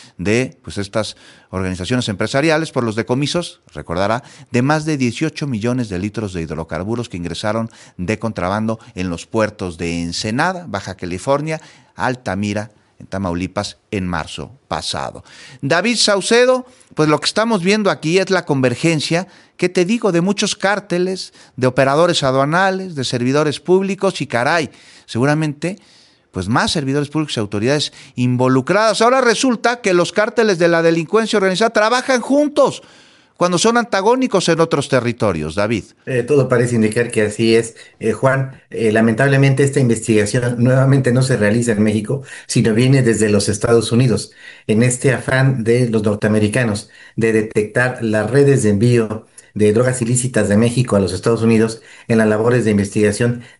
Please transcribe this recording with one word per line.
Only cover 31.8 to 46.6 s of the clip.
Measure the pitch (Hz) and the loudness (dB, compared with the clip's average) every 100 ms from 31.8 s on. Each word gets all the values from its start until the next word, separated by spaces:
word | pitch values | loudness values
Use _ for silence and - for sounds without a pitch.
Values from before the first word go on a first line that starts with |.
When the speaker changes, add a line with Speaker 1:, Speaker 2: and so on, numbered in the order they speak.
| 214 247 254 254 | 2 0 0 -2
Speaker 1:
juntos | - 277 294 294 254 - - - - _ _ _ | 0 0 2 2 2 0 -14 -20 -20 _ _ _
cuando | 175 175 | 0 2
son | 220 233 | 2 2
antagónicos | 226 196 190 254 254 190 170 | 0 0 2 2 2 0 0
en | 160 | 2
otros | 165 147 135 | 2 0 0
territorios, | 131 120 117 110 85 76 | 0 0 0 0 0 -4
David. | 80 104 113 - _ | -2 0 -2 -4 _
Speaker 2:
Eh, | - 131 | -6 -4
todo | 117 147 131 | 0 2 2
parece | 123 123 | 2 2
indicar | 120 107 107 117 | 2 0 0 -2
que | - | 0
así | 104 104 113 | -2 0 2
es, | 113 113 - - _ | 2 2 -8 -20 _
eh, | 110 | -4
Juan. | 107 131 135 135 - _ | 0 0 0 -4 -10 _
Eh, | - 110 | -2 0
lamentablemente | 107 113 110 139 135 139 131 | 2 2 2 2 4 4 4
esta | 139 143 | 2 2
investigación | 127 113 - 107 101 131 120 120 | 2 0 2 2 2 0 -2 0
nuevamente | 120 131 135 139 127 | 2 4 4 4 4
no | 123 | 2
se | 131 120 | 2 2
realiza | 104 113 117 | 2 2 0
en | 104 | 2
México, | 107 107 104 135 - - - | 2 0 -2 -6 -8 -20 -4
sino | 120 113 | 0 2
viene | 110 127 135 | 2 4 4
desde | 113 104 107 | 4 2 2
los | 104 - | 2 0
Estados | 101 - 117 104 | -2 2 2 2
Unidos. | 117 120 101 - - - - - | 2 2 0 -4 -16 -20 -18 -2
En | 107 | 2
este | 123 123 143 | 2 2 0
afán | 113 - 131 135 131 | 0 -2 0 2 0
de | 110 120 123 | 0 2 2
los | 110 | 0
norteamericanos | 104 104 107 107 104 120 | 0 0 0 2 2 0